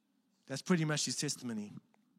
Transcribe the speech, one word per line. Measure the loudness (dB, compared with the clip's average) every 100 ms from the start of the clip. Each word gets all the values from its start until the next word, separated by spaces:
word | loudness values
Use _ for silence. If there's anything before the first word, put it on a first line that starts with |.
| _ _ _ _ -8
That's | -6
pretty | 2 4 4
much | 2
his | 0 0
testimony. | -2 -4 -4 -4 -6 -10 -16 _ _